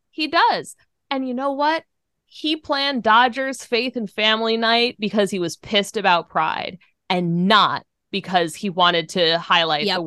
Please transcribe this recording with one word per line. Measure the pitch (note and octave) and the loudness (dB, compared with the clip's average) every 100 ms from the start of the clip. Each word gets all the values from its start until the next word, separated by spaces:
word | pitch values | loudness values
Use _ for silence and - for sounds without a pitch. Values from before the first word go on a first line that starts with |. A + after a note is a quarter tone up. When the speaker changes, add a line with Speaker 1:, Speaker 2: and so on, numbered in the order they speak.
| _ | _
Speaker 1:
He | - D4+ | -8 -2
does. | E4+ A4 G3 C3 - _ _ _ | 2 2 0 -4 -16 _ _ _
And | C4+ C4 | -6 -4
you | |
know | B3 C#4+ | -4 -4
what? | C4+ D4 D#4+ - _ _ _ _ | -2 0 -2 -6 _ _ _ _
He | - D4+ D#4 | -8 -4 -4
planned | - C#4 C#4 C4 | -4 -4 -2 0
Dodgers | A3 A3 B3+ A#3 C4+ C4+ | 4 4 4 0 -6 -8
Faith | - A#3 B3+ A#3+ | -4 -2 -2 -6
and | G#3+ | -8
Family | - G#3+ A3 A3+ A3+ | -2 0 2 0 0
Night | A3+ A#3 A#3+ - | 2 2 0 -2
because | G#3 G#3+ G3 | -4 0 0
he | F#3+ | -2
was | E3+ - | -6 -8
pissed | - G#3 G3+ G#3+ | -4 -2 -2 0
about | F#3+ F3 - | 2 2 0
Pride | F3 D#3 - - F#3 _ _ - | -2 -2 -4 -8 -12 _ _ -4
and | F3+ F3 E3+ F#3 | -2 0 0 4
not | G#3+ D#3+ C3 - _ _ | 6 4 0 -10 _ _
because | G3 E3+ F#3 E3+ - | -8 -2 0 0 -2
he | G3+ | -4
wanted | F3 F3 E3+ D#3+ | 2 4 2 0
to | F#3+ E3 E3 | 0 2 0
highlight | - F3 E3 D3+ | 2 2 2 0
the | D3+ | -2
Speaker 2:
Yep. | F#3 | -2